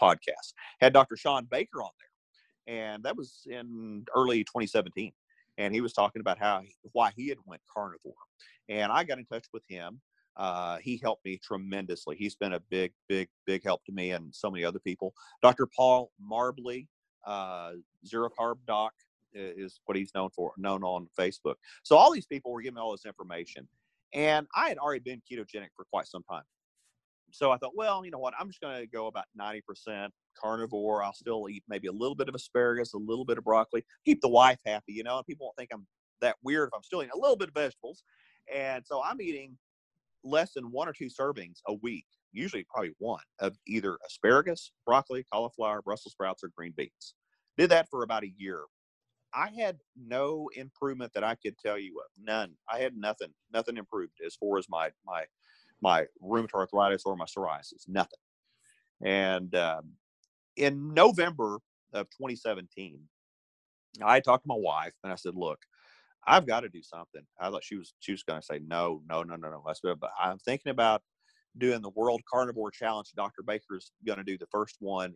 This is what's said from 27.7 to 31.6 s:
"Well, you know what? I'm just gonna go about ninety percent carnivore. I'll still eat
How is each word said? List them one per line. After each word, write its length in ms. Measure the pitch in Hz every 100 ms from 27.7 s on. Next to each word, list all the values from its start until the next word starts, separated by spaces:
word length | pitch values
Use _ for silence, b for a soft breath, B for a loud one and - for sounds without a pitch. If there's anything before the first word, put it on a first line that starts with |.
| 196
"Well, 300 | 220 190 185
you 60 |
know 80 | 131
what? 160 | 127 117
I'm 80 | 196
just 140 | -
gonna 240 | 147 127 117
go 200 | 113 110
about 180 | 98 - 107
ninety 260 | 104 107
percent 520 | - 95 113 104 101 _ _ -
carnivore. 640 | 110 113 113 104 107 107
I'll 100 | 98
still 340 | - 117 110 101
eat 140 | 104